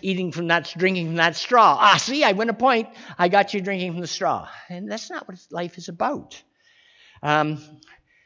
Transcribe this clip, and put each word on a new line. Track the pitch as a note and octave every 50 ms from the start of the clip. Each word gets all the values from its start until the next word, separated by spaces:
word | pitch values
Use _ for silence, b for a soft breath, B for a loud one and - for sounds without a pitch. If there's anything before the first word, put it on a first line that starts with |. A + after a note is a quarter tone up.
eating | - F#3+ F#3+ F#3 F#3 F3 C#3
from | E3 F3 E3
that, | E3+ E3+ D3+
s-, | - -
drinking | E3+ F#3 F#3+ F#3+ F3+ E3
from | D#3+ E3
that | E3+ E3 E3+ D#3 -
straw. | - - B3 A#3 G#3+ F#3 - -
Ah, | - G#3 F#3
see, | D3 - A3+ C4+ D4 C#4+
I | A3+ F#3+
win | G3 A3+ A#3
a | G#3+
point. | A3+ A#3+ C4+ B3 A3+ A3+ - B B B B B B
I | F3+ F3+
got | F#3+ G3+ G3 G3+ -
you | G3+
drinking | F3+ G3 G3 F#3 F3+ F3+ E3
from | F3
the | F3 D#3
straw." | - - F#3+ D#3+ C3 F#2+ - - B B B B
And | F3+ F3+ G3+ G3+
that's | G#3 A3+ - -
not | F4+ - -
what | - F3 F3+ _ _
life | F3 E3+ F3 E3+ - F3
is | E3+ -
about. | F3 E3+ G#3+ B3 D4 - - - - - _ _ b b b b b b b b b b b b b b -
Um, | D3 D3+ D3+ D3+ D3+ D#3 D3 - - - - b b b b b b b b b